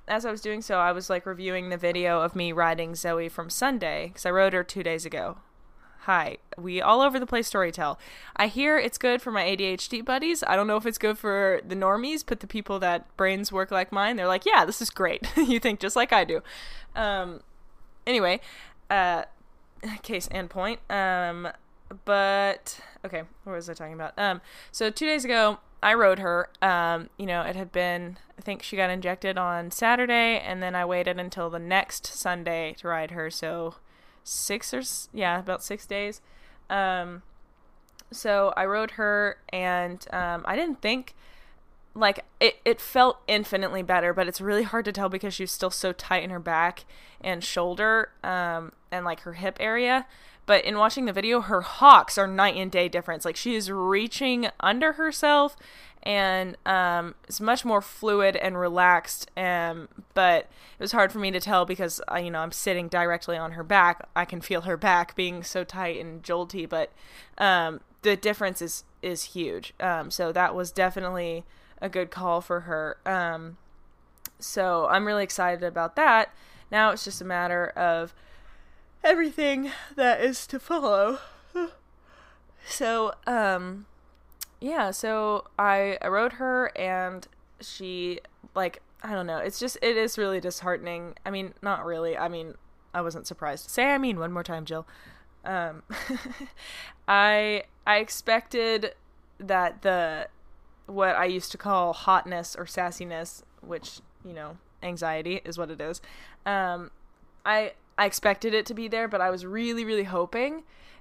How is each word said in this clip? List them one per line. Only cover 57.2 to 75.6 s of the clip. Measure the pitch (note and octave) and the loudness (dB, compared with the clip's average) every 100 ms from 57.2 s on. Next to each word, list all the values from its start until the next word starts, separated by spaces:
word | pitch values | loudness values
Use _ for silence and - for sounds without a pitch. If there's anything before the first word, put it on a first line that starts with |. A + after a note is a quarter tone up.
| - | -12
it's | - | -4
much | A3 B3 | 0 0
more | A#3+ G#3 | 2 0
fluid | G3+ - G#3+ G#3 G3 | 0 -4 2 4 4
and | F#3+ F#3 F3+ | 4 -2 -2
relaxed, | F3+ F3 F3+ F3 - - - - | 0 6 6 6 2 -10 -10 -4
um, | F#3 F3 E3+ E3 D#3 - - | 0 0 -2 -4 -12 -18 -4
but | - F#3 E3+ - - - - | 4 6 6 2 -12 -20 -8
it | |
was | G3+ | 0
hard | A#3 G3 | 4 2
for | G#3+ | 2
me | G3 | -2
to | F3+ | -2
tell | G3+ F#3+ F3 | 2 2 2
because, | F#3 F3 - - | -2 -4 -6 -4
uh, | F3 | -4
you | F3 | -4
know, | E3 | -6
I'm | E3 | -6
sitting | - - F3+ E3+ | -4 0 0 0
directly | F3+ F3 E3+ - E3+ | 0 2 0 -4 -6
on | D#3+ | -6
her | E3 | -8
back. | D#3+ G3+ F3 E3+ - - | 4 6 6 4 -2 -4
I | |
can | F3 F3+ | -2 -6
feel | - F3+ | -2 -2
her | F3 E3 | -2 0
back | G3+ F3 F3 | 4 4 2
being | - F3+ F3 | -2 -4 -6
so | F3+ F#3 | -6 -6
tight | F3+ F#3 F3 E3 | -6 -6 -6 -6
and | E3 E3 | -10 -12
jolty, | E3 F3 F3 F#3+ D#3+ | -4 -4 -4 -8 -4
but, | E3 D3+ - - - - - | -4 -4 -8 -20 -20 -18 2
um, | G3 F3+ E3 D#3+ - _ | 4 4 2 -4 -14 _
the | G#3 G3 | 0 2
difference | G#3 G#3 G3+ F#3 | 0 0 -2 -4
is, | E3+ - - _ | -8 -8 -12 _
is | F3+ E3+ | -6 -6
huge. | - F3+ D#3+ F2 - - | -6 -6 -6 -6 -10 -4
Um, | F#3 E3+ D3 | -2 -2 -4
so | - E3+ | -4 -2
that | E3+ F3+ | 2 2
was | F3+ F3+ | 0 -4
definitely | - F#3 F#3+ F#3 F#3 E3+ E3 E3+ - - - | 0 0 0 -6 -4 -6 -6 -10 -20 -20 -10
a | G3 | -4
good | F#3+ F3+ | -2 -4
call | F3+ F3+ E3+ | -2 0 0
for | F3 F3 | 0 -4
her. | E3+ D#3 D#3 - | -2 -4 -4 -6
Um, | - F#3+ E3+ E3 E3 E3+ - - - - _ _ - - | -2 -2 -2 -4 -10 -18 -20 -20 -20 -20 _ _ -18 -14
so | - G3+ F#3 E3+ D#3 | -4 0 2 2 4
I'm | F#3 G#3 | 2 2
really | G#3 | 0
excited | F#3+ - F3+ F3 | -2 0 0 0